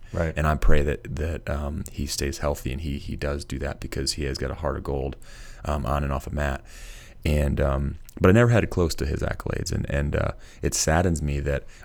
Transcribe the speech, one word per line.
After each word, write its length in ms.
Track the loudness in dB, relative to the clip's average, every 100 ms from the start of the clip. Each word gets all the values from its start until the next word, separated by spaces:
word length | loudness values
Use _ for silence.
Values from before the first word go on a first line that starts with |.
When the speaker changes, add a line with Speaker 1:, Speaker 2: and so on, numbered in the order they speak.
| -8
Speaker 1:
Right. 220 | -2 -2 0
Speaker 2:
And 100 | 2
I 80 | 4
pray 280 | 8 8
that, 320 | 8 0 -4 -4
that, 340 | -4 -4 -4
um, 360 | -4 -4 -6 -8
he 140 | -6 -4
stays 320 | -2 -4 -2
healthy, 320 | -2 -2 -4
and 80 | -6
he, 160 | -4 -6
he 180 | -6 -4
does 300 | -4 -4 -6
do 120 | -6
that, 200 | -6 -6
because 340 | -6 -4 -4
he 120 | -2 -4
has 120 | -4
got 140 | -6
a 40 | -4
heart 200 | -4 -4
of 60 |
gold, 320 | -4 -4 -4 -8 -14 -16 -16 -10
um, 220 | -4 -2 0
on 180 | 0
and 80 | 0
off 160 | -2 -4
of 60 |
mat. 300 | -2 -2 -4 -8 -18 -16 -16 -18 -4 2
And, 340 | 2 2 2
um, 340 | 2 2 -2 -4 -12 4
but 100 | 8
I 40 |
never 160 | 8 8
had 140 | 6
it 80 | 4
close 240 | 2 2 2
to 100 | -2
his 140 | -2
accolades, 500 | -2 -4 -4 -4 -2
and, 160 | -2 0
and, 240 | 0 0 0
uh, 160 | -2 -4 -14 -4
it 100 | -2
saddens 480 | 0 2 4 4 2
me 180 | 0 -2
that 240 | 0 -2 -4 -14